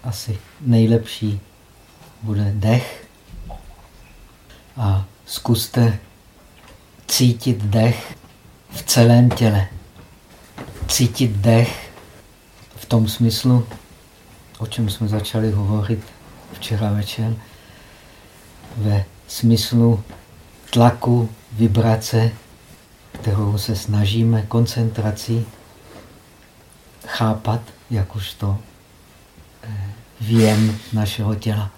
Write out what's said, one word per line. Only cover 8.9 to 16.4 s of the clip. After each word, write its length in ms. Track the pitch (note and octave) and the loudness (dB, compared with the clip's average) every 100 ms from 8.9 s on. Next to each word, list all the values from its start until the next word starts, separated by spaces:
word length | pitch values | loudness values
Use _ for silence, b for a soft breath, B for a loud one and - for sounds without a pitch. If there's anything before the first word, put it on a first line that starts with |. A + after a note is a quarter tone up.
| B2 A#2 A#2+ B2 | 4 6 8 6
těle. 380 | - A#2 G2+ F#2+ - - - - - _ - - - - - - | 4 2 2 -2 -8 -20 -20 -20 -20 _ -20 -20 -20 -18 -12 -6
Cítit 420 | - B2 - B2+ | 0 0 2 -2
dech 600 | G2+ A2 A2+ A#2+ - - - - - - - _ - - - | 2 4 4 2 -2 -16 -20 -20 -20 -20 -20 _ -20 -20 -20
v 100 | - | 0
tom 220 | A#2+ G#2+ | 2 2
smyslu, 580 | - A#2 - B2+ B2 A#2 - - - - - - - - - | 2 0 2 2 2 2 -10 -20 -20 -20 -20 -20 -20 -20 -12
o 80 | A#2 | -10
čem 240 | - G#2+ | -4 -4
jsme 180 | - G#2+ | -2 -2
začali 420 | G#2+ G2+ A2+ A2 | -2 -2 -2 0
hovořit 500 | G#2 G2+ G#2+ G2 G#2+ - - - - | 0 0 0 0 -4 -6 -20 -20 -20